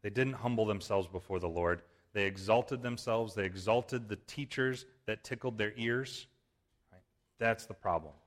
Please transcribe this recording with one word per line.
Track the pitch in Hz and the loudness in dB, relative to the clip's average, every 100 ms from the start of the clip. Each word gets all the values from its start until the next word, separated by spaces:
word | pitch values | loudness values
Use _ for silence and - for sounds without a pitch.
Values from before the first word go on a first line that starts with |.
They | 104 | -2
didn't | 104 131 | 0 0
humble | 127 120 117 110 | 0 0 2 2
themselves | 101 90 98 90 | 2 2 0 2
before | 90 - 92 | -6 -4 -2
the | 87 | -2
Lord. | 82 85 87 - _ _ | 2 2 2 -4 _ _
They | 104 98 | 0 0
exalted | 95 95 113 127 131 | 0 4 4 4 -4
themselves. | 120 120 - 113 113 104 | -4 -4 0 0 0 -2
They | 95 | -2
exalted | 95 92 117 120 127 110 | -2 2 2 2 -6 -4
the | 104 - | -8 -8
teachers | - 139 - 131 127 - _ - | -10 -8 0 0 0 -8 _ -6
that | 110 | -6
tickled | - 123 131 110 | -6 -6 -6 -2
their | 107 107 | -2 0
ears. | 117 120 131 - - _ _ _ _ _ _ | 0 0 -2 -10 -14 _ _ _ _ _ _
Right? | 92 _ _ _ _ | -20 _ _ _ _
That's | 117 110 - | 2 2 -4
the | |
problem. | 101 101 85 78 73 | -8 0 0 -2 -18